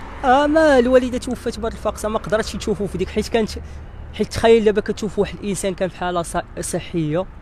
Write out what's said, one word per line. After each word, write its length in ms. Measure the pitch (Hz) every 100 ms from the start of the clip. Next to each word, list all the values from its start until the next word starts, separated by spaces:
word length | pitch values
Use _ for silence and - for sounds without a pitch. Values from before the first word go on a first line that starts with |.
| - -
آه، 220 | 277 262 294
ما 320 | 311 311 269
الوالده 400 | 247 254 247 240
توفات 400 | - 240 240 226
بهاد 140 | 226
الفاقسه، 360 | 214 214 - 214
ما 100 | 220
قدرتش 340 | - 214 220
تشوفو 340 | 202 - 190 202
في 120 | 170
ديك، 100 | 185
حيت 200 | - 214
كانت، 220 | 233 220 - - - - - -
حيت 180 | - 214
تخيل 320 | - 226 226
دابا 160 | 214 208
كتشوف 380 | 202 202 208 -
واحد 160 | 190 175
الانسان 320 | 202 185 196
كان 140 | 175 190
في 80 | -
حاله 260 | 180 180
ص-، 380 | 170 175 - -
صحيه 680 | 175 180 - 170 156 156 185 -